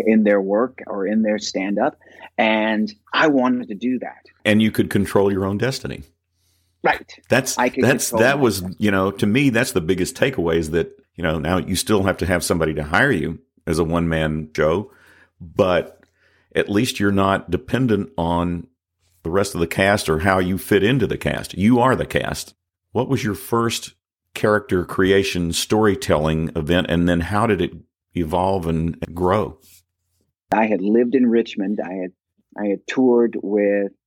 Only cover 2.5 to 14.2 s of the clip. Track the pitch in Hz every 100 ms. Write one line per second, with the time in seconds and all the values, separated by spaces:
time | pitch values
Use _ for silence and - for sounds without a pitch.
2.5 | 110 110 107 107 - _ - 160 139 123
3.5 | 123 113 101 120 127 92 - _ _ 110
4.5 | 104 110 - 92 104 95 104 101 98 95
5.5 | 101 120 131 - - - _ _ _ _
6.5 | _ _ _ 165 143 - - _ 120 131
7.5 | - 127 131 120 131 - 113 120 143 127
8.5 | 95 90 90 104 98 95 98 104 113 143
9.5 | 113 131 - 82 92 90 - 127 - 82
10.5 | 82 78 82 80 - _ - 85 80 73
11.5 | 92 - 90 - 107 95 87 87 87 -
12.5 | 87 80 78 76 90 135 101 73 82 _
13.5 | _ - 82 82 85 85 80